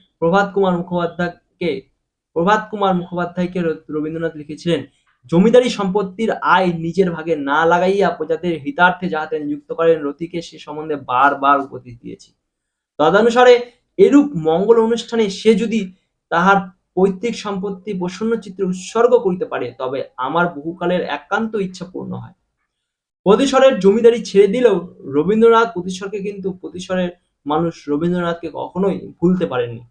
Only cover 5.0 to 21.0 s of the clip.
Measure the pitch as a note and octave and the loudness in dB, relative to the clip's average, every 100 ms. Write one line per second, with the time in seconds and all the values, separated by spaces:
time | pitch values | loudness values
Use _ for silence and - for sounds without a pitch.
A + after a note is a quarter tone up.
5 | _ _ - E3 G#3+ B3 B3 - G3 G3+ | _ _ 0 4 6 6 4 -2 -2 -2
6 | F#3+ - A3 - D3 F3+ F3+ E3+ E3 E3+ | -4 -4 -4 -2 2 2 2 -2 -4 0
7 | F#3 E3 D#3+ D#3 C#3 D3 E3 F3 F#3 G3+ | -2 -2 -4 -2 0 2 4 4 2 2
8 | F3+ - D#3 D#3+ F3 D#3+ C#3 C#3 F3+ F3+ | 0 -2 -4 -4 -4 -6 -6 2 2 2
9 | F3+ D#3 D#3 D#3 D3 D3 - E3 E3 D#3+ | -6 -6 -6 -6 -6 -8 -8 0 2 2
10 | C#3+ D3 E3 E3+ E3 D#3 - D3+ D#3 D3 | 0 -8 -10 -10 -12 -16 -14 -12 -8 -8
11 | B2 B2 C#3 C#3 C#3 C#3 C3+ B2+ B2 A#2 | -2 2 2 2 2 2 0 -12 -18 -20
12 | A#2 - _ _ _ _ _ _ _ - | -18 -18 _ _ _ _ _ _ _ -2
13 | D3+ G3 A#3 A#3 B3 A#3+ - _ _ - | 2 4 4 6 6 6 4 _ _ 4
14 | G#3 C#4+ - F3 D#3 E3 G#3 A#3 A3+ A#3 | 6 6 4 0 0 2 4 4 4 -2
15 | - A#3 G#3 F#3 A3 A3 A3+ A3 F#3 - | -4 -2 -2 0 2 2 2 -2 -4 -10
16 | _ _ - E3 F#3 G3 F#3 _ _ - | _ _ -4 0 4 4 2 _ _ 0
17 | G3 F#3+ A#3 A3+ G#3 G3+ G3+ G3 G#3+ F#3+ | 0 0 -6 -6 -6 -6 -6 -8 -8 -6
18 | F3+ - A3 A3+ G#3 F#3+ F#3+ F#3 - A3+ | -6 -6 -4 -4 -6 -6 -4 -4 -6 2
19 | A#3+ B3 F#3+ F3+ - C3 B2 - B2+ C3+ | 4 4 2 -4 -4 -6 -8 -6 -6 -6
20 | - - C3 E3 F3 D3 D#3 F3+ F3 F3+ | -8 -6 -2 0 -2 -4 -10 -6 -2 -2